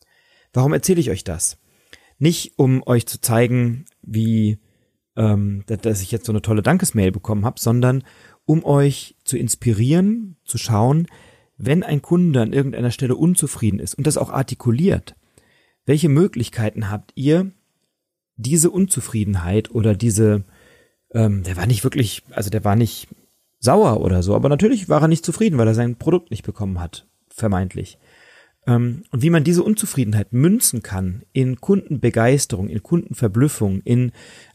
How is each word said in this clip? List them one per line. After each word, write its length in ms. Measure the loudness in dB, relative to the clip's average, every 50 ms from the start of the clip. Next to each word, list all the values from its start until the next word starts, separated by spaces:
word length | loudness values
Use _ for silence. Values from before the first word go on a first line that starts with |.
| _ _ _ _ _ _ _ _ _ _ -2
Warum 180 | 0 2 2
erzähle 300 | 0 0 2 2 2 2
ich 80 | 0 -2
euch 160 | -2 -6 -6
das? 320 | -8 -6 -6 -6 -6 -8 _ _ _ _ _ _ _ -20 -20 _ _ _ 0
Nicht, 340 | 0 0 0 0 -6 -6 _
um 280 | 0 2 2 2 0 2
euch 200 | 2 0 0 0
zu 140 | -2 -8 -6
zeigen, 640 | -4 0 2 2 2 2 2 0 0 0 -2 -6 -10 _ _ _
wie, 580 | -12 -6 -2 0 0 2 2 2 2 2 0 -2 _ _ _ _ _ _ _ _ _ _ -4
ähm, 460 | 0 2 2 2 2 0 -2 -4 -6 -8
da-, 80 | -8 -6
dass 260 | -4 -2 -2 -2 -4
ich 100 | -4 -6
jetzt 140 | -8 -6 -4
so 60 | -4
eine 100 | -4 -2
tolle 220 | -2 0 0 0 2
Dankesmail 480 | 2 2 0 0 0 0 2 2 2
bekommen 320 | 0 -2 -4 -4 -4 -2 -2
hab, 160 | -4 -4 -2
sondern 440 | 0 0 2 2 2 2 2 0 -4 -10 -18 _ -20 -20 _ _ _
um 160 | 0 0 2 2
euch 520 | 2 2 4 4 2 0 -4 -10 -18 _ _ -8
zu 120 | -6 -4
inspirieren, 1000 | -4 -2 -4 -4 -2 0 0 2 2 2 2 4 4 2 2 0 -2 -6 -10 -16 _ _
zu 120 | -10 -10
schauen, 500 | -6 -4 -2 0 2 2 2 2 2 0 -4 -8 -20 -20 _ _ _ _ _ _
wenn 260 | -6 -2 0 0 0 0
ein 180 | -2 -4 -4
Kunde 400 | -2 0 2 2 2 2 2 2
an 120 | 0 0 0
irgendeiner 380 | -2 -2 -2 -4 -4 -4 -4
Stelle 240 | -2 -2 -2 -2 0
unzufrieden 640 | 2 2 2 2 0 -2 -4 -4 -2 -2 -2 -2 -2
ist 140 | -6 -8 -6
und 140 | -2 -2
das 100 | 0 0
auch 120 | -2 -4 -4
artikuliert, 840 | -4 -4 -4 -6 -6 -4 -2 0 0 2 2 2 0 0 -4 -10 -20 _ _ _ _ _ _ _ _ _ _ _ _ _ -2
welche 240 | 0 0 2 2 4
Möglichkeiten 800 | 4 4 2 2 0 -4 -6 -6 -4 -4 -4 -4 -4 -6 -6 -6
habt 220 | -8 -8 -10 _ -8
ihr, 360 | -2 0 2 2 2 0 -2 -8 _ _ _ _ _ _ _ _ _ _ _ _ _ _ _ _
diese 340 | -8 -4 0 2 2 2 2
Unzufriedenheit 1000 | 2 0 -2 -2 -4 -8 -8 -6 -4 -2 -2 0 -2 -2 -2 0 0 0 -2 -2
oder 240 | -2 -2 0 0 0
diese, 500 | 0 0 0 2 2 2 2 2 0 -2 _ _ _ _ _ _ _ _ _ _ _ _ _
ähm, 320 | -2 0 0 2 0 -2 -4
der 140 | -6 -6
war 100 | -2 0
nicht 160 | 0 0 0 0
wirklich, 400 | -2 0 0 -2 -2 -4 -10 -14 -10
also 180 | -8 -8 -6 -4
der 140 | -4 -2 0
war 120 | 2 2
nicht 340 | 2 2 0 -2 -8 -18 -20 -20 _ _ _ _ _ _ _ _ -2
sauer 400 | 2 4 4 4 4 4 2 2
oder 220 | 0 0 0 0 2
so, 100 | 0 0
aber 140 | 2 2
natürlich 400 | 0 2 2 2 2 2 0 0
war 140 | 0 2 2
er 60 | 4
nicht 180 | 4 2 2 0
zufrieden, 320 | -2 -2 0 0 2 2
weil 100 | 2 2
er 60 | 2 2
sein 240 | 2 0 -2 -4
Produkt 340 | -4 -2 0 0 0 0 -4
nicht 120 | -12 -10 -10
bekommen 360 | -10 -10 -8 -6 -6 -6 -6
hat, 260 | -8 -10 -12 -16 _ _ _ _ _ _
vermeintlich. 680 | -10 -4 -2 0 0 0 -2 -4 -6 -8 -10 -12 -14 _ _ _ _ _ _ _ -20 -20 _ _ _ _ 0
Ähm, 360 | 0 2 2 2 -2 -4 -8 -10 _
und 100 | -4 0 2
wie 60 | 4
man 140 | 4 4 4
diese 200 | 4 2 2 2
Unzufriedenheit 680 | 2 0 0 -2 -4 -2 -2 -2 0 0 -2 -2 -2 0
münzen 500 | 2 2 4 2 2 0 -2 -4 -4 -8
kann 400 | -6 -6 -4 -4 -4 -6 -8 -10 _
in 280 | -2 -2 -2 -2 -2 -4
Kundenbegeisterung, 1080 | 0 0 0 0 0 -4 -4 -2 0 0 2 2 2 4 2 2 0 -2 -4 -6 -6
in 160 | -4 -6 -6 -4
Kundenverblüffung, 1000 | -2 -2 -2 -2 -4 -6 -2 -2 0 2 2 2 2 0 0 -2 -2 -2 -2
in 300 | -2 0 0 0 0 -2 -6 -10 -20 -20 -20 -20 -20 _